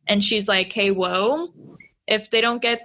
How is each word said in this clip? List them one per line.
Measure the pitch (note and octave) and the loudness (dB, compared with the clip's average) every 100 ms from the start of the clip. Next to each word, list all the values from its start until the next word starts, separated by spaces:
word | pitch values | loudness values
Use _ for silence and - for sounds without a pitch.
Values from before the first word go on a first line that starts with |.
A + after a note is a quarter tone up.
| - | -2
And | G#3 | 0
she's | G3 G#3+ G3+ | 2 0 2
like, | F#3+ F#3 | 0 0
"Hey, | A3 G3 | 0 0
whoa." | F#3 F3+ F#3 G#3+ D4+ F4 - - - - _ - | 0 0 0 0 -2 -4 -14 -20 -20 -20 _ -2
If | A3 - | -2 0
they | A3+ | 0
don't | A#3 A#3+ | 0 0
get | A#3 A#3 | -2 -2